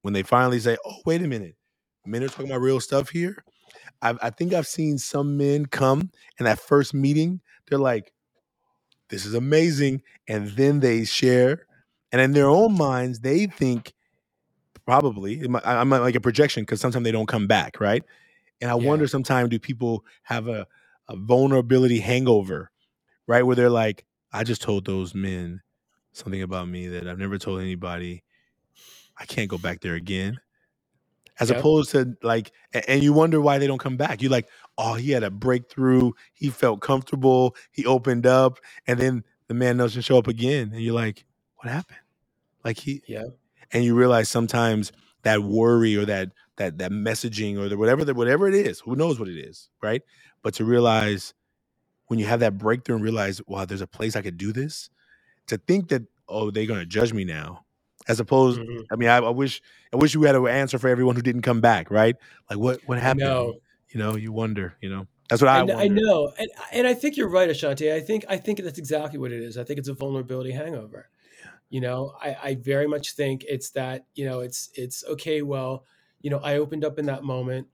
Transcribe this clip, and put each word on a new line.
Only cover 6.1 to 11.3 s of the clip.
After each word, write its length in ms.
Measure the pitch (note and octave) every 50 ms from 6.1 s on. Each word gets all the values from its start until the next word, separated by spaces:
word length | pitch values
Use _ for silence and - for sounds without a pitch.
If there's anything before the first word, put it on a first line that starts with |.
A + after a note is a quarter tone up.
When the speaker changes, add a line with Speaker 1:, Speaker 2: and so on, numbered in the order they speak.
| _ _ _ - _ -
Speaker 1:
in 60 | B2
that 140 | A2+ G#2+ -
first 360 | - - C#3+ C#3+ C#3 - -
meeting, 480 | C#3 C#3 C#3 D3 D#3 D#3+ F3 F#3 F3+ _ _ _ _ _ _
they're 100 | C#3 C#3
like, 360 | C#3 B2+ A#2+ G#2+ G2+ _ _ _ _ _ _ _ _ _ _ _ _ _ _ _ _ _ _ _ _ _
"This 160 | - G2 F#2
is 80 | G#2 A2
amazing." 680 | A#2 B2 C#3 D3+ D#3 E3 F3 D#3 C#3 C#3+ C3+ C3 C3+ _ _ _ _ _
And 220 | - A2 G#2+ G#2 G#2
then 300 | G2+ A#2 C3+ C#3 D3 D3
they 240 | C3+ B2 A#2 A2+ A2
share. 600 | - - - - B2+